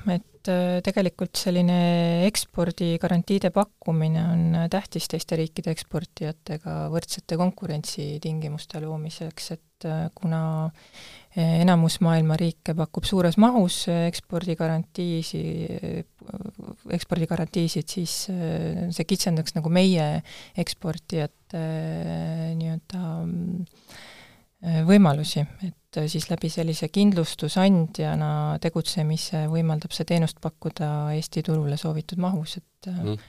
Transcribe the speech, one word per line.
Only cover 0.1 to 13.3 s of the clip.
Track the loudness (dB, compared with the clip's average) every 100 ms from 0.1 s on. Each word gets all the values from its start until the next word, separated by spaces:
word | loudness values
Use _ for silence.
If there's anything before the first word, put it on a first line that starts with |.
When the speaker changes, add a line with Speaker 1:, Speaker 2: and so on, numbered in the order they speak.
Speaker 1:
et, | -2 -2 -10 -2
äh, | 0 2 0
tegelikult | 0 0 0 -2 -6 -2
selline | 0 4 4 4 4 4 4 4 2
ekspordigarantiide | 0 -6 -2 -2 0 -2 0 2 2 2 2 2
pakkumine | 0 -2 _ -2 0 2 2
on, | 2 2 4
äh, | 2 2
tähtis | -2 -4 -6 -4
teiste | -6 -2 -2
riikide | -2 -4 -4
eksportijatega | -6 -4 -6 -6 -8 -8 -8 -10 -10 -6 -6 -2
võrdsete | -4 -4 -10 -6 0
konkurentsitingimuste | 0 0 -6 -6 -6 -8 -6 -6 -6 -6 -6 -8 -10 -10
loomiseks, | -8 -8 -8 -10 -12 -10 -12
et, | -12 _ _ -6
äh, | -4 -4
kuna, | -4 -4 -2 -2 -2 -4 -6 -20 -20 -20 -20 -10
äh, | 0 2 4
enamus | 6 6 4 4
maailma | 4 4 4 2
riike | 0 -2 -4 -2
pakub | -2 -2 0
suures | 4 4